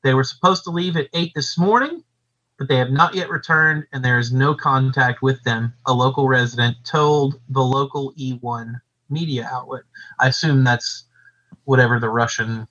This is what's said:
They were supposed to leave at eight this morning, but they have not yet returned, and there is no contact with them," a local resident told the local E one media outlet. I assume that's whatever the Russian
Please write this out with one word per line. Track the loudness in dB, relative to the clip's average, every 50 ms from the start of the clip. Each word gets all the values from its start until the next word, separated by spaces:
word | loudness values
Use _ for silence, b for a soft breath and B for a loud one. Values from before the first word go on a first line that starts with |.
| 2
They | 2 2
were | 2 0
supposed | -2 -4 _ 2 2 2 2 -2
to | -6
leave | -4 -4 -2 -2 -2
at | -2 -4 -2 -2
eight | -4 -4 -2 _
this | -6 -6 -4 -2
morning, | 0 2 4 4 4 2 0 -6 -10 _ _ _ _ _ _ _ _ _ _ _ _
but | -2
they | 0 2
have | 2 2 0
not | 2 2 2 2 2
yet | -6 -6 -6
returned, | -8 -8 -2 0 2 4 4 2 2 -2 -6 _ -10
and | -4 -2
there | 0 0 0
is | 0 0 0
no | 2 2 2 0
contact | 0 0 0 2 2 2 2 2 2 2 0 0 0
with | 0 0 0 0 -2
them," | -4 -2 -2 -4 -6 -6 _ _
a | -2 0
local | 2 2 0 2 2 2
resident | 2 2 2 0 0 0 0 0 0 0 -4 -10
told | -2 0 2 2 4 4 2 2 0 -2 -6 _
the | -6 -2 0 0
local | 2 2 0 -2 -2 -4 -6 -8 -8 -8
E | -8 -8 -8 -8 -8
one | -8 -8 -8 -8 -8 -12 -14 -14 _ _ _ _ _ _
media | -6 -4 -4 -4 -4 -6 -6 -6
outlet. | -10 -10 -10 -10 -14 -14 _ _ B B B B B B
I | 2
assume | 2 2 0 0 2 2 4 4
that's | 4 2 0 -4 -10 -12 -12 -18 b b b b b b b b b b _ _
whatever | 0 4 4 4 4 2 0
the | 0 -2
Russian | 0 0 0 0 -2 -6 -4 -4 -6 -8 -10 -14